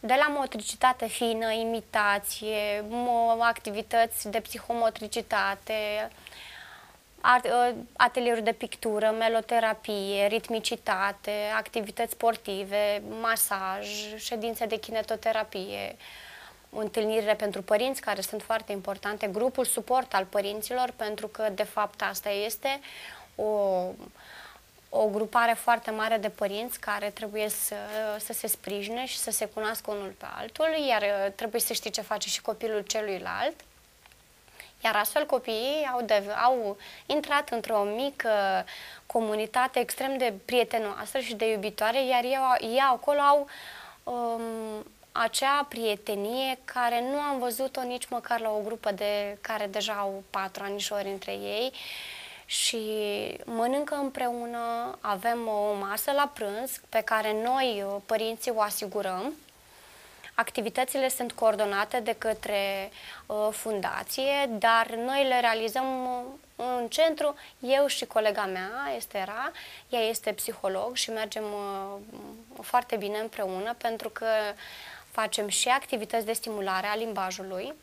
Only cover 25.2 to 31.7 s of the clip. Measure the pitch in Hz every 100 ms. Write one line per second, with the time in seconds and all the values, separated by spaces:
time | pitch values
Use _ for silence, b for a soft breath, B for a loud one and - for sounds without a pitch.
25.2 | 214 247 233 226 - 233 233 220 220 226
26.2 | 202 - 202 202 240 - - 208 208 202
27.2 | 214 214 214 214 - 208 202 214 220 214
28.2 | - 226 226 - - 202 202 233 254 -
29.2 | - 214 208 214 214 226 - 208 196 190
30.2 | - - 226 - 320 320 285 220 202 202
31.2 | 196 196 226 233 -